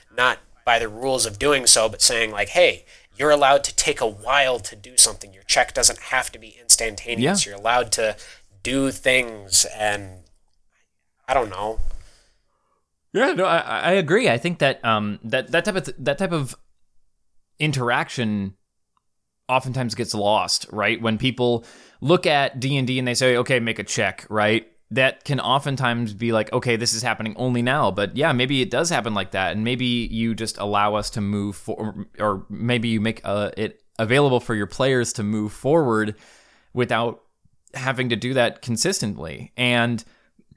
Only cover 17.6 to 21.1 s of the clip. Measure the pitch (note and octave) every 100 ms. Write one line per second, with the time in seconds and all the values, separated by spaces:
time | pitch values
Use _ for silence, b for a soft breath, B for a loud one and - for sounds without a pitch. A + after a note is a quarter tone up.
17.6 | D3+ C3+ A#2+ B2+ E3 - A2 G#2 G2 -
18.6 | _ _ _ _ _ _ _ _ - B2+
19.6 | C3 B2 A#2+ A2 A2+ G#2+ G2+ G#2+ F2 -
20.6 | - G#2 G#2 A2 A2+